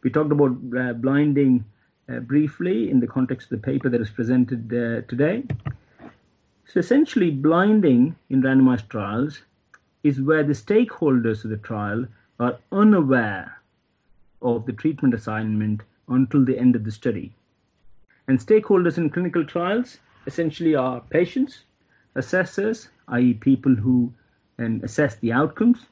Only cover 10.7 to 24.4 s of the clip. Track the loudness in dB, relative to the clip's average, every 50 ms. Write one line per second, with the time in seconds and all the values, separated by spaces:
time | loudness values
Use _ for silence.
10.7 | 2 2 2 2 -2 -2 0 2 2 2 2 0 -2 -2 -4 -8 -8 -8 -8 -10
11.7 | -8 -6 -6 -4 -4 -6 -6 -8 -12 _ _ _ _ _ -2 -2 -2 -4 _ _
12.7 | 0 4 6 6 6 6 4 2 2 2 0 -2 -6 -8 -12 -14 -20 -20 _ _
13.7 | _ _ _ _ _ _ _ _ _ _ _ _ _ _ -4 -4 -2 -2 -4 -8
14.7 | -10 -4 -4 -4 -4 0 0 0 0 0 -4 -6 -6 -4 -4 -2 -2 -2 -2 -2
15.7 | -4 -4 -6 _ _ _ _ -4 0 0 0 2 2 2 2 2 2 2 4 4
16.7 | 4 4 0 -6 -10 -6 -4 -4 -4 -4 -8 -12 -16 _ _ _ _ _ _ _
17.7 | _ _ _ -20 -20 -20 -20 _ _ _ _ -2 -2 -2 2 4 2 2 4 4
18.7 | 2 4 4 2 0 0 -2 -2 -2 -2 -4 -2 -2 -2 -4 -2 -4 -4 -2 -2
19.7 | -2 -2 -4 -6 -10 -20 _ _ _ _ _ -12 -6 -4 -4 -4 -4 -2 0 0
20.7 | 2 2 0 -2 -4 -6 -12 -4 0 0 0 0 0 -4 -4 -4 -4 -18 _ _
21.7 | _ _ _ _ _ _ _ _ _ -8 -6 -2 -2 -2 -2 -2 -4 -4 -4 -4
22.7 | -4 -6 -10 _ _ _ _ -6 -2 2 2 2 2 2 2 2 2 2 4 2
23.7 | 2 2 2 0 2 2 0 -2 -4 _ _ _ _ _